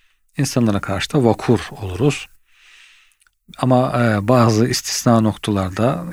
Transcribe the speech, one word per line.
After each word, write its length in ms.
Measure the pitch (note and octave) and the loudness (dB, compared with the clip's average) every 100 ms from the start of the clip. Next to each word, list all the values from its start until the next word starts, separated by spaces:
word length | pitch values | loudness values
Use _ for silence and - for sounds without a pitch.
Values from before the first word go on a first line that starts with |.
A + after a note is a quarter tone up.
| _ _ _ - | _ _ _ -6
İnsanlara 440 | C3+ B2+ A2+ G2+ | -4 0 0 0
karşı 320 | - G2 - | -4 -6 -4
da 100 | D3+ | 2
vakur 360 | A#2+ G#2+ - A2 - | 2 2 2 0 -2
oluruz. 560 | - G2 F2+ C#3+ - - _ _ _ _ - _ _ _ _ _ _ - - | -12 -10 -2 -2 -2 -8 _ _ _ _ -20 _ _ _ _ _ _ -20 -4
Ama, 460 | B2+ B2 C3 B2 | 2 2 2 0
e, 240 | A#2 G#2 G2+ | 0 0 2
bazı 400 | B2+ A#2 G#2+ B2+ | 4 4 2 0
istisna 520 | B2+ - - B2+ A2+ | -2 -6 -2 2 2
noktalarda 840 | A2 - - G2 F#2+ F#2+ A#2 E3 E3+ | 2 -2 -4 -2 -2 -2 -2 -2 -8